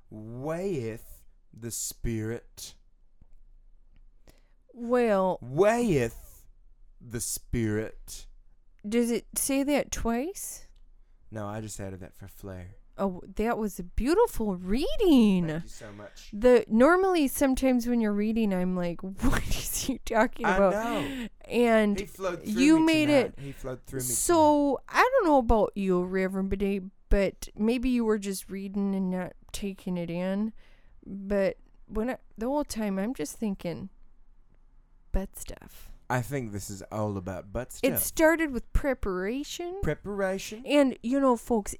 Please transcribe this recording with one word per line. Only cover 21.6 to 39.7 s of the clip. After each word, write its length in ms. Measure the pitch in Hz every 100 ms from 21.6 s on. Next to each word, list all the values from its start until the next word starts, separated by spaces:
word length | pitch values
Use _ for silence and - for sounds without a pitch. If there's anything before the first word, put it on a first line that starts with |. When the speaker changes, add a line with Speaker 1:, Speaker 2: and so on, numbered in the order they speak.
| 240 220 214 196
Speaker 1:
He 80 | 202
flowed 360 | - 190 175
through 80 | - 214
Speaker 2:
you 180 | 285 320
Speaker 1:
me 40 | 320
Speaker 2:
made 200 | 311 294
Speaker 1:
tonight. 280 | 285 214 -
Speaker 2:
it 20 |
Speaker 1:
He 120 | 139
flowed 300 | - 131 127 -
through 140 | 131
me 40 |
Speaker 2:
so, 760 | 127 123 - 339 302 294 285 262 -
Speaker 1:
tonight. 120 | -
Speaker 2:
I 100 | 466
don't 140 | 523 370
know 120 | 285
about 340 | 233 226 196
you, 280 | - 190 180
Reverend 460 | 180 185 190 196 190
Bidet, 340 | 196 202 196 190 - -
but 400 | 202 190 - - -
maybe 320 | 214 247 254
you 160 | 247
were 140 | 220 214
just 300 | 196 190 -
reading 440 | 190 196 202 196
and 160 | 190 185
not 220 | 185 180 - -
taking 440 | - 202 190 - 180
it 140 | 170
in. 420 | 170 185 196 220 - - - - -
But 520 | - 196 196 202 190 - - - -
when 240 | 214 233
I, 80 | 254 - -
the 100 | 233
whole 180 | 285
time, 340 | 285 - 214 190
I'm 160 | 208
just 220 | 269 294 -
thinking, 500 | 220 190 175 160 190 - - - - - - - _ - _ - -
butt 220 | 196 196 -
stuff. 520 | - - - - - - -
Speaker 1:
I 100 | 123
think 320 | 117 139 117
this 160 | 101 -
is 140 | 98 -
all 240 | 107 107 98
about 380 | 90 90 101
butt 140 | 107 127 -
Speaker 2:
It 100 | 269
Speaker 1:
stuff. 100 | -
Speaker 2:
started 500 | - - 320 330 320
with 180 | 240 -
preparation. 1080 | - 294 254 208 180 190 262 294 - 349